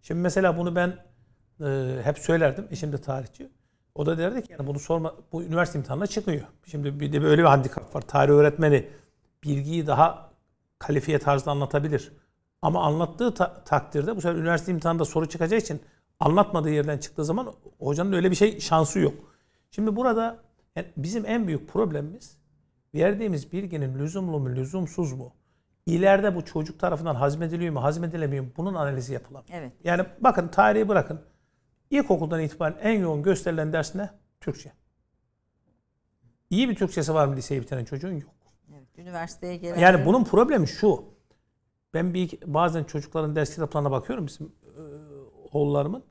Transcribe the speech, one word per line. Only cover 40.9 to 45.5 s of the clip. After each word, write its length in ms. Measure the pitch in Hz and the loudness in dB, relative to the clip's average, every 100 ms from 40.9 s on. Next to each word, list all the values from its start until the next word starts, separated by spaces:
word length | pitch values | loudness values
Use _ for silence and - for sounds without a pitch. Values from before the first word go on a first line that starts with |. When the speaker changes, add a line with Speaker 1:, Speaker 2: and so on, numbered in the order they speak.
| 147 - _ _ _ _ _ _ _ _ | 2 -4 _ _ _ _ _ _ _ _
Speaker 1:
Ben 200 | 160 180 | -4 -2
bir 80 | 175 | -2
iki, 180 | 175 - 175 | -4 -6 -4
bazen 300 | 151 175 165 | 0 2 0
çocukların 520 | 147 151 - 165 156 151 | -4 -8 -6 -4 -2 0
ders 140 | 143 | -2
kitaplarına 420 | - 151 156 143 | -2 -4 -2 0
bakıyorum 360 | 131 - 247 147 | -2 -4 -8 -8
bizim, 180 | - 151 | -10 -18
e, 340 | _ - 143 151 147 151 139 127 - - | _ -20 -20 -18 -20 -20 -20 -20 -20 -6